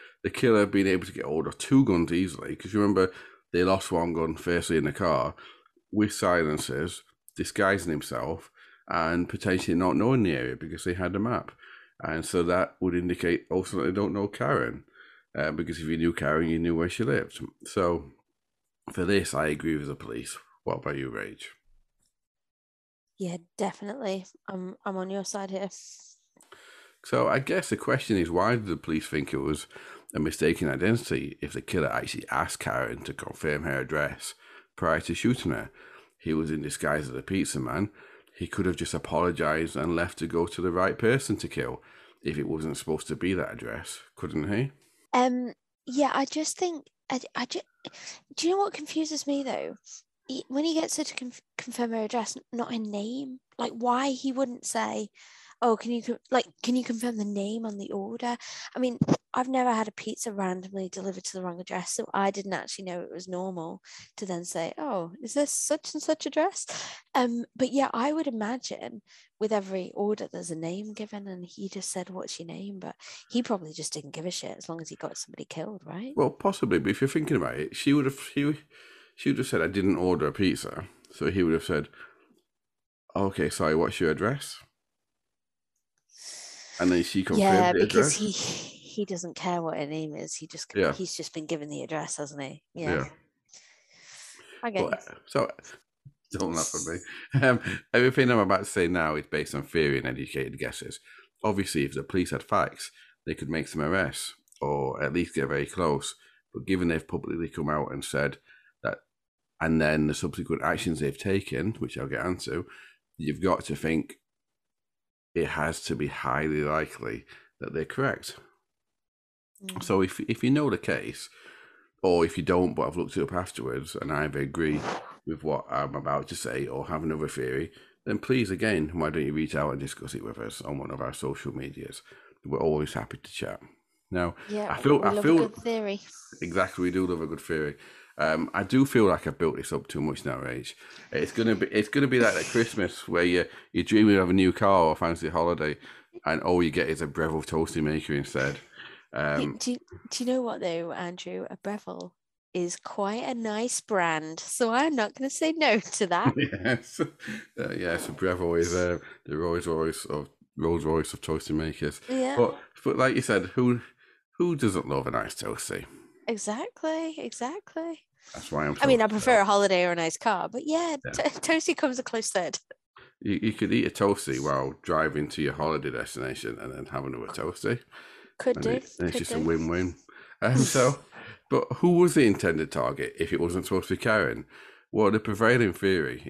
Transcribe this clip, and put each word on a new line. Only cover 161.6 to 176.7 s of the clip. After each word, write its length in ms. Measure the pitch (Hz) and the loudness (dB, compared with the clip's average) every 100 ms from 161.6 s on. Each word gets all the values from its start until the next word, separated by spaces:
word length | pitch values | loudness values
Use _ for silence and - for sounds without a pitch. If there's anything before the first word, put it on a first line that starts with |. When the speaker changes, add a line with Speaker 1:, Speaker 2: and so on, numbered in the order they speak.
| 78 76 76 - - | -2 -2 -4 -4 -4
Speaker 2:
Yeah. 260 | 262 254 277 | 0 0 4
Speaker 1:
But, 220 | - - - - | 2 2 -14 -4
but 140 | 135 - | -2 2
like 180 | 131 - | 4 2
you 60 | |
said, 240 | 131 101 90 | 2 2 2
who, 260 | - 123 120 - _ _ _ _ _ | 2 4 2 -2 _ _ _ _ _
who 160 | 175 | 0
doesn't 320 | 156 117 90 65 | 4 2 2 0
love 200 | 69 67 | -2 0
a 40 | |
nice 220 | 64 50 | -2 -2
toasty? 520 | - 53 55 - 50 - - - _ - | -6 -6 -6 -6 -8 -8 -18 -20 _ -6
Speaker 2:
Exactly, 880 | 220 208 220 415 - 311 320 330 311 | -4 -4 -6 -8 -6 -4 -2 -4 -6
exactly. 840 | 240 - 240 359 - 330 330 320 _ _ - | -10 -6 -6 -6 -10 -8 -8 -10 _ _ -18
Speaker 1:
That's 180 | - - | -14 -4
why 140 | 73 76 | -2 0
I'm 100 | 71 | 2
Speaker 2:
I 60 | 277 | 6
mean, 140 | 247 | 6
I 40 | 214 | 6
Speaker 1:
so 20 | |
Speaker 2:
prefer 320 | 214 226 233 | 4 6 6
a 40 | |
holiday 400 | 196 202 202 180 | 6 6 6 4
or 60 | 180 | 4
a 40 | 170 | 2
nice 200 | 165 - | 0 0
car, 320 | 233 190 165 | 0 0 -2
but 140 | 240 | -4
yeah, 320 | 302 320 339 294 | 0 0 0 -2
Speaker 1:
Yeah. 60 | - | -4
Speaker 2:
to-, 280 | - - - | -2 -2 -2
toasty 360 | - 320 - 320 | 0 2 2 0
comes 220 | - 254 | 0 -2
a 40 | |
close 260 | - 233 226 | -4 -4 -2
third. 300 | 190 165 - - - _ - - _ | -2 -2 -6 -12 -20 _ -20 -20 _
Speaker 1:
You, 200 | - 98 | -2 2
you 100 | 110 | 0
could 200 | 107 98 | 0 2
eat 140 | 117 - | 2 2
a 40 | |
toasty 480 | - 101 101 - 65 | 2 2 2 0 -2
while 320 | 71 69 67 - | 0 0 0 -4
driving 460 | - 80 78 73 73 | 0 2 2 0 -2
to 120 | - | -2
your 120 | 71 | -2
holiday 360 | 71 76 78 71 | 0 0 0 -2
destination 680 | 62 55 - 64 64 55 57 | -6 -8 -6 -6 -6 -8 -8
and 120 | 55 | -10